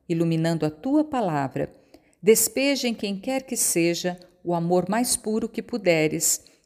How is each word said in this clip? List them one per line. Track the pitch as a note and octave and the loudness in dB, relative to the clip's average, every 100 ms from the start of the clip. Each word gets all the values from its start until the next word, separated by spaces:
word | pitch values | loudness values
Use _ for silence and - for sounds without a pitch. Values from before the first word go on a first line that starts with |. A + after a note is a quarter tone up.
| - | -4
iluminando | E3 E3 E3 E3 E3 | 0 0 2 0 0
a | D3+ | -2
tua | D3+ C4 D4 | -4 0 0
palavra, | D4+ C4+ G3 D3+ C3+ C#3+ D3 - _ - _ _ | 0 -2 -2 -2 -2 -4 -6 -8 _ -20 _ _
despeja | E3+ A3 - - C#4 C4+ B3 | 4 4 4 0 0 0 -2
em | |
quem | A3 G3+ G3 | -4 -6 -6
quer | A3 C4 | -6 -6
que | C4 A#3+ | -4 -4
seja | - F3 E3+ E3+ F3+ F3 - _ | 0 2 0 0 -4 -6 -12 _
o | E3+ | -4
amor | F3 E3+ F3+ F3+ | -2 2 2 2
mais | A3 B3 - | 0 0 -2
puro | G#3+ A3 A#3 | -2 -4 -4
que | - | -6
puderes, | A3 B3 F3+ E3 D#3 D#3 - - - _ | -8 -2 2 4 2 0 -2 -2 -6 _